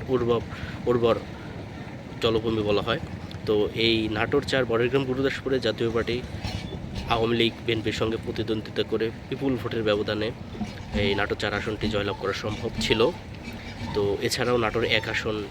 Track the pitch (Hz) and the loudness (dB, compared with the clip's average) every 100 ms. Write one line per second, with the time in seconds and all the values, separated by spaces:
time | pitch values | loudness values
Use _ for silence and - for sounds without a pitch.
0 | - 127 120 117 - - - - 120 123 | 2 2 4 2 0 -8 -8 -2 2 4
1 | 117 104 - - - - - - - - | 6 4 0 -10 -10 -10 -10 -12 -12 -12
2 | - - 117 113 113 110 104 101 92 123 | -12 0 2 2 2 0 2 2 2 -2
3 | - - - - - 107 101 113 113 113 | -4 -10 -10 -6 2 2 2 2 4 4
4 | 110 107 113 139 139 135 120 113 123 135 | 2 0 2 2 2 2 2 2 4 2
5 | 131 127 135 - 135 135 117 110 117 113 | 2 0 0 -2 0 0 0 0 0 2
6 | 110 120 - - - - - - - - | 0 -2 -4 -6 -6 -6 -6 -8 -8 -6
7 | - 113 113 117 117 - 117 110 107 107 | 0 2 4 4 2 2 -2 0 0 0
8 | 110 113 120 110 110 110 - - 104 110 | 0 0 -4 -4 -2 -2 -2 -4 0 0
9 | 113 - - 131 135 123 117 117 107 104 | -2 -4 -8 -2 0 0 -2 0 2 2
10 | 104 107 107 - - - - - - 104 | 2 0 -2 -4 -10 -6 -6 -6 -4 0
11 | 101 101 104 110 104 101 104 104 110 104 | 2 4 2 0 0 0 -2 -2 0 0
12 | 101 98 95 98 110 104 104 - - 107 | 0 -2 -2 -2 -4 -2 -4 -2 2 4
13 | 123 180 - - - - - - - 107 | 4 2 -8 -12 -10 -10 -10 -8 -4 0
14 | 101 98 117 - 120 123 110 113 113 113 | 2 2 0 0 2 2 2 0 2 2
15 | 110 107 113 107 101 | 2 -2 -2 -2 -4